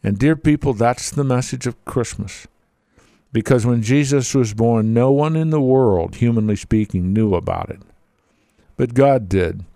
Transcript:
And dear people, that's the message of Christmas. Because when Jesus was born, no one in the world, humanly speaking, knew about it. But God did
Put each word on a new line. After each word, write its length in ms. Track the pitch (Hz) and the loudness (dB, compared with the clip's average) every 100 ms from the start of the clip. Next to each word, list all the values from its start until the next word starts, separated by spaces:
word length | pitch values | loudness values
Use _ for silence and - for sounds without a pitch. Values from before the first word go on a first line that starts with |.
And 160 | - 101 | -4 0
dear 160 | 135 160 | 0 2
people, 380 | 156 147 139 | 0 0 0
that's 360 | 107 117 123 - | 0 0 -2 -6
the 140 | - | -4
message 420 | 135 123 127 131 123 | -2 -2 -2 -6 -8
of 200 | 113 - | -8 -8
Christmas. 600 | - 117 - 101 - - _ _ _ _ _ _ _ _ | -6 -6 -8 -12 -14 -20 _ _ _ _ _ _ _ _
Because 340 | 110 107 127 113 | -4 2 2 2
when 160 | 120 | 0
Jesus 540 | 107 139 139 143 123 135 | 2 0 2 0 0 0
was 180 | 117 | 0
born, 400 | 104 113 117 110 | 0 0 2 2
no 180 | 113 127 | 2 2
one 240 | 139 151 160 | 2 0 0
in 140 | 160 | 0
the 120 | 156 | 0
world, 540 | 131 131 127 92 85 - | 2 4 4 2 -2 -2
humanly 420 | 120 117 107 104 | 0 2 0 -2
speaking, 560 | - 110 107 95 90 | 0 0 0 -2 -2
knew 200 | 104 110 | 0 0
about 360 | 90 82 87 87 | 0 -2 -6 -8
it. 100 | - - _ _ _ _ _ _ _ _ - | -14 -18 _ _ _ _ _ _ _ _ -6
But 180 | 120 | -2
God 340 | 120 135 135 98 | 4 4 4 2
did 360 | 95 87 92 90 | 0 0 -4 -14